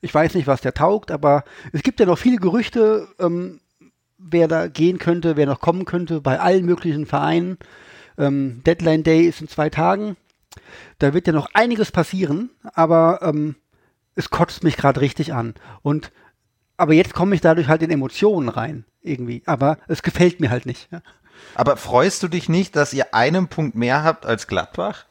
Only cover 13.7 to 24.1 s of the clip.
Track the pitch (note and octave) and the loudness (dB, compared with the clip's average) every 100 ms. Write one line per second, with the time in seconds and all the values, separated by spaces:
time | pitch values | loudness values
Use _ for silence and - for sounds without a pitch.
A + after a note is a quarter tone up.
13.7 | _ _ _ _ - - - E3+ - - | _ _ _ _ -10 -6 -2 -2 0 -2
14.7 | - C#3 C3+ C#3 - D#3 C#3 A#2 - - | 2 0 2 -2 -2 -6 -4 -6 -10 -20
15.7 | - C#3+ D3+ D3+ _ _ _ _ _ _ | -10 -4 -4 -6 _ _ _ _ _ _
16.7 | _ D#3+ D#3+ F#3 - F#3 F#3+ F3 D#3+ C#3 | _ 4 4 4 0 0 2 2 2 2
17.7 | D#3+ D#3+ D#3 C3 - G3+ F#3+ B2+ A2 A#2 | 0 0 -2 -4 0 2 2 -2 -4 -6
18.7 | - A2+ _ - C3+ A#2+ A#2 - C#3 C#3 | -8 -16 _ -10 -8 -8 -10 -4 0 0
19.7 | D#3 - D#3 - - F3+ F3 D3+ B2 B2+ | -2 -4 -6 -4 2 2 2 -2 -2 -6
20.7 | A#2+ - E3 - _ _ - - - B2 | -12 -14 -18 -18 _ _ -20 -16 -2 0
21.7 | B2 - A#2+ E3 - F3+ E3+ - E3 F#3+ | 0 2 2 2 0 -4 -4 0 0 0
22.7 | D3+ D3 C3+ C3 A2 B2 F3 F3+ - D3+ | 0 0 0 -2 2 2 2 -2 -2 -4
23.7 | A2 A#2+ C3+ D#3 | -2 0 2 0